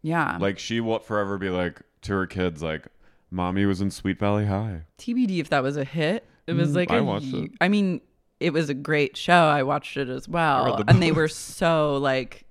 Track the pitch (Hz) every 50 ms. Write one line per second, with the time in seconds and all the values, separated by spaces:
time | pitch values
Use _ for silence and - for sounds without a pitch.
0 | - 156 156 135 147 - - 87 95 98 98 - - - 113 117 117 113 110 110
1 | - - 110 104 101 98 101 98 95 95 90 90 90 87 80 - - _ _ _
2 | - - 98 95 92 87 - 95 92 90 82 76 82 80 78 78 - - _ _
3 | _ - _ _ _ _ 90 92 90 90 92 98 101 101 98 90 101 98 - -
4 | - 95 92 - 104 101 104 104 104 101 98 98 110 113 95 80 78 _ _ _
5 | - - 240 247 254 202 190 170 156 - 160 143 127 135 143 147 135 135 - 165
6 | 156 156 190 240 - _ _ _ _ - 165 - - 151 143 - - - - -
7 | - - - 101 - - - - 151 - - - 170 180 208 208 196 190 180 -
8 | _ _ _ _ _ _ _ _ - 175 143 156 160 143 147 131 143 - 156 147
9 | 147 - - - - - 175 175 165 151 147 147 135 135 143 147 - - - 143
10 | 139 123 127 131 - - 165 175 165 156 139 135 131 127 131 - 107 214 - -
11 | 180 - 156 160 156 156 - - - - - - - 165 165 160 151 147 143 139
12 | 139 139 131 131 123 110 - - - -